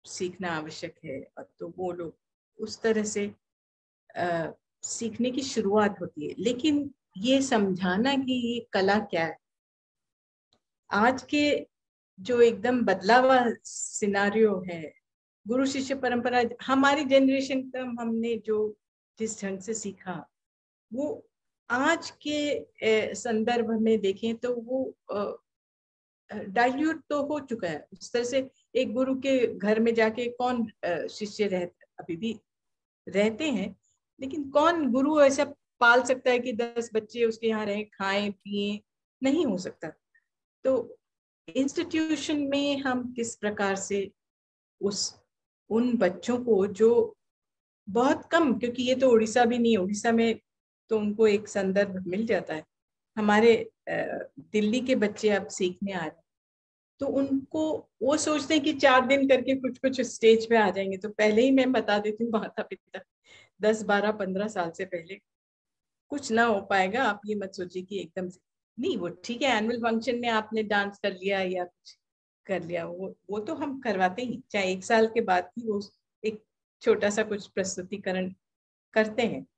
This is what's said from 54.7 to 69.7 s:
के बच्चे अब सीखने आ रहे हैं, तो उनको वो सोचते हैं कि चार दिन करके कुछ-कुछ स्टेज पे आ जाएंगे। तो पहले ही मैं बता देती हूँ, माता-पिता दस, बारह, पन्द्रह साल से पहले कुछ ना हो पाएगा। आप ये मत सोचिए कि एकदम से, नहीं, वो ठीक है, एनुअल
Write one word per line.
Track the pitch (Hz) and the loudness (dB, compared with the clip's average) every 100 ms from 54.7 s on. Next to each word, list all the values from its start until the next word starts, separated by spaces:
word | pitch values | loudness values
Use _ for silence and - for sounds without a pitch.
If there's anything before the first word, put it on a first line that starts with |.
| 254 | 0
के | 254 | 0
बच्चे | 240 208 - 214 | 0 0 0 0
अब | 196 190 | 0 -2
सीखने | - 180 180 196 | -4 -4 -2 -6
आ | 185 | -6
रहे | 156 | -8
हैं, | - _ _ _ _ _ _ _ _ | -10 _ _ _ _ _ _ _ _
तो | 277 | -4
उनको | 269 277 269 - 311 311 302 - _ | -2 0 -2 -2 -2 -2 -4 -8 _
वो | 247 302 | 0 2
सोचते | - 302 269 | 2 -2 2
हैं | 311 | 2
कि | 302 | 2
चार | 285 277 254 254 | 2 6 6 4
दिन | 277 269 | 2 4
करके | 262 262 262 | 4 2 -2
कुछ-कुछ | 254 - 262 262 | -4 -2 -2 -2
स्टेज | - - 226 226 226 | -4 4 6 6 4
पे | 233 | 4
आ | 202 | 4
जाएंगे। | 185 196 190 | 0 -4 -6
तो | 208 | -8
पहले | 208 214 214 | 2 4 6
ही | 262 | 6
मैं | 269 262 | 4 4
बता | 247 247 208 | 2 2 0
देती | 214 214 | 0 -4
हूँ, | 233 | -2
माता-पिता | 214 190 - - 196 _ 190 - _ _ - _ _ | -2 -4 -8 -8 -12 _ -18 -18 _ _ -20 _ _
दस, | 208 220 | 0 2
बारह, | 202 202 208 | 2 2 2
पन्द्रह | 214 190 190 214 | -2 -4 -4 -4
साल | 196 165 | -4 -6
से | - | -6
पहले | 185 175 170 202 _ _ _ _ _ _ _ _ _ | -8 -8 -12 -18 _ _ _ _ _ _ _ _ _
कुछ | 285 - | -10 -2
ना | 226 | 2
हो | 233 202 | 2 2
पाएगा। | 202 196 190 233 | 0 0 2 0
आप | 247 208 208 | 0 -2 -6
ये | |
मत | 208 190 | -6 -6
सोचिए | 190 180 185 | -10 -8 -10
कि | 185 196 | -8 -10
एकदम | 165 - 180 | -8 -8 -8
से, | - _ _ _ - | -10 _ _ _ -6
नहीं, | 311 247 | -4 -2
वो | 175 | -6
ठीक | - - 240 | -8 -10 -2
है, | 277 220 | 0 2
एनुअल | 220 | 0